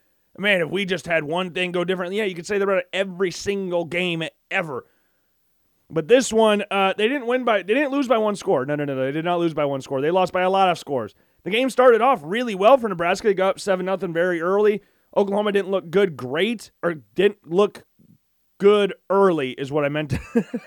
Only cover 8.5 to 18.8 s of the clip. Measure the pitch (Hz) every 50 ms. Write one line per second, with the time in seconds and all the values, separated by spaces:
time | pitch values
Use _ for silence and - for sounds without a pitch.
8.5 | 190 147 - 147 147 147 147 143 139 131 131 135 139 160 160 175 175 175 170 170
9.5 | 156 156 147 143 139 135 127 - 143 131 135 156 175 185 185 175 - 185 180 185
10.5 | 190 190 196 185 175 - - - 143 127 110 101 - _ _ _ _ _ - 175
11.5 | 190 226 262 269 - - 247 262 233 214 220 262 269 196 143 151 185 233 254 240
12.5 | 208 180 190 220 269 269 233 220 196 160 170 170 190 196 - 220 190 170 185 190
13.5 | - - - 202 190 185 185 185 190 185 190 185 165 165 175 185 175 165 160 175
14.5 | 190 202 214 208 214 196 - _ _ _ _ _ - - 202 196 196 208 208 208
15.5 | 202 202 196 175 196 190 175 170 151 196 208 196 156 120 120 123 131 156 190 220
16.5 | 240 208 - - _ _ - 170 175 151 120 _ _ - 180 208 208 _ _ -
17.5 | 165 180 208 196 - - - _ _ _ _ _ _ _ _ _ _ _ _ _
18.5 | _ - 190 202 208 208